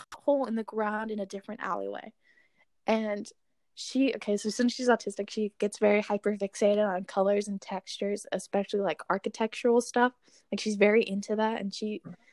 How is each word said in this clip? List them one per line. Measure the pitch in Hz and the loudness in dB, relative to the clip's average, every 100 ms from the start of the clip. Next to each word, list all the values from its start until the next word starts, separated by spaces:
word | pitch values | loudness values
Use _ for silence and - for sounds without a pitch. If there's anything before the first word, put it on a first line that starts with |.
| - - | -16 -4
hole | - - 233 | 0 2 2
in | 226 | -4
the | |
ground | 208 214 214 214 220 | -4 -2 -2 -2 -4
in | 208 | -6
a | 190 | -6
different | 196 - 214 | -8 -12 -8
alleyway. | - 208 196 - - - _ _ _ _ _ _ - | -4 -4 -4 -8 -12 -18 _ _ _ _ _ _ 0
And | 220 214 208 214 - _ _ _ - | 0 0 -4 -8 -16 _ _ _ -16
she, | - 262 269 214 | -4 2 2 0
okay, | - 208 | -2 -2
so | 214 | 0
since | 202 240 | 0 0
she's | - 240 | 2 2
autistic, | 226 208 202 202 | 2 0 -6 -6
she | - 208 - | -4 -4 -2
gets | 208 - | -4 2
very | 208 208 | 4 4
hyperfixated | 208 208 202 208 202 - 202 208 | 2 -2 -2 -2 -4 0 2 4
on | 208 185 | 2 0
colors | 196 202 190 208 208 | -2 0 2 2 0
and | 196 | -6
textures, | - 190 - - 202 202 - | -8 -10 -8 -6 -4 -4 -4
especially, | 190 - 202 196 202 | -6 -2 -2 0 0
like, | 190 151 - | 0 -2 -2
architectural | 190 226 - 226 - 247 233 | -2 -2 -2 -4 0 4 4
stuff. | 240 247 247 - _ _ _ | 4 4 2 2 _ _ _
Like, | 208 | -4
she's | 214 | -2
very | 202 208 220 208 | 4 6 6 4
into | 196 202 214 | -2 -2 0
that, | 220 226 | 0 -2
and | 202 | -6
she, | - 214 214 170 175 _ | -6 -6 -6 -10 -20 _